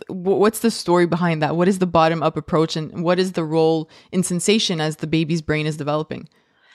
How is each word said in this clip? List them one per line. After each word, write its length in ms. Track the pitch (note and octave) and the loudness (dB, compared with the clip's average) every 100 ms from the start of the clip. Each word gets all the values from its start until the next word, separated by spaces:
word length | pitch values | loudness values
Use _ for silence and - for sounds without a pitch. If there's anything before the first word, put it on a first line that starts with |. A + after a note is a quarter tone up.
| - | -12
wh-, 300 | F#3 F3+ D3+ | -6 0 2
what's 160 | G#3 A#3 | 2 2
the 100 | A#3 | -2
story 360 | - - F3 F3 | -2 0 2 4
behind 360 | E3 F3 D#3 | 2 0 0
that? 140 | D3+ D#3+ | 0 2
What 120 | F3+ | 0
is 100 | F#3+ | 2
the 80 | F3+ | 0
bottom-up 500 | E3 D#3+ E3 D3+ D#3 | 4 2 2 -2 -2
approach, 400 | D3 D#3 D#3+ E3 | -2 0 0 -2
and 260 | D#3 G#2+ | -8 -4
what 160 | E3+ F3+ | 0 0
is 140 | F#3 | 0
the 120 | F3+ | -2
role 440 | D#3+ D#3+ D#3+ D#3+ D#3+ - _ | -2 2 2 2 -4 -16 _
in 100 | F#3 | -2
sensation 560 | F3 F3+ - A3 - E3+ | -2 -2 2 2 2 -2
as 180 | D#3 D3+ | -2 -4
the 100 | D#3+ | -2
baby's 340 | D#3+ D#3+ E3+ | 0 0 -2
brain 240 | D3+ D#3 D3+ | -2 -2 -2
is 120 | D#3 | -4
developing? 500 | D3 D3+ D#3+ - E3 _ _ _ _ | -4 -4 -4 -10 -14 _ _ _ _